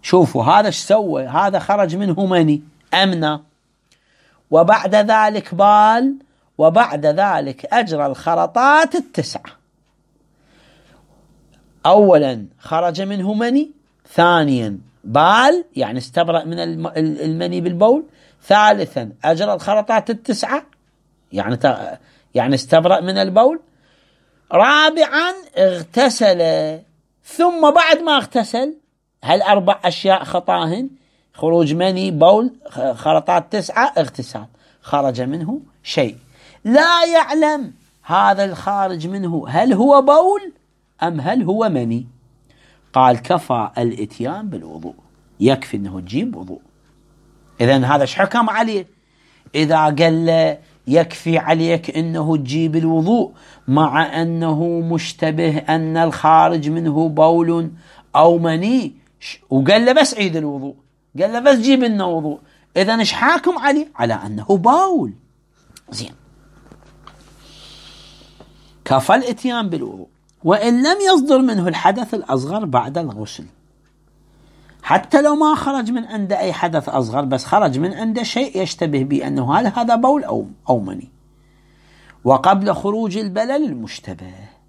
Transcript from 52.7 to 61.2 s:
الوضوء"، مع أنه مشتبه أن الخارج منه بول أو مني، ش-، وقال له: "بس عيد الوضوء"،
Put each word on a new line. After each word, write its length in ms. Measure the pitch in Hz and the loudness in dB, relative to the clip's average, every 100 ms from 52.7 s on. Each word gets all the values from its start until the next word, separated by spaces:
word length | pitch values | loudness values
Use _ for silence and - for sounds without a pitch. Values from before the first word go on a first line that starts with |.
| 156 | 0
الوضوء"، 560 | 160 165 165 233 - - - - - | 0 0 2 0 -2 -8 -20 -16 -2
مع 540 | 139 156 139 160 160 | 0 2 0 -2 -2
أنه 420 | 170 165 165 151 170 | -4 -2 -2 -2 -2
مشتبه 920 | 170 165 165 - - 160 156 165 151 | -2 -4 -4 -6 -6 -4 0 -2 -2
أن 400 | - 160 160 165 | -2 -2 -2 0
الخارج 720 | 165 - 156 160 160 170 147 | -2 0 4 4 4 0 -4
منه 400 | 160 165 147 160 | -4 -2 -2 -2
بول 640 | 151 160 165 170 170 165 - _ - _ 135 | 2 4 4 0 -2 -4 -10 _ -20 _ 4
أو 220 | 160 170 | 4 4
مني، 560 | 165 160 196 254 185 - _ _ | 0 -2 0 -2 -2 -12 _ _
ش-، 180 | - - _ | -20 -20 _
وقال 360 | 131 135 208 240 | 0 4 4 4
له: 80 | |
"بس 200 | 269 285 | 4 2
عيد 220 | 220 190 165 | 0 -2 -2
الوضوء"، 400 | 151 139 139 139 _ _ _ 131 | -6 -8 -12 -14 _ _ _ -6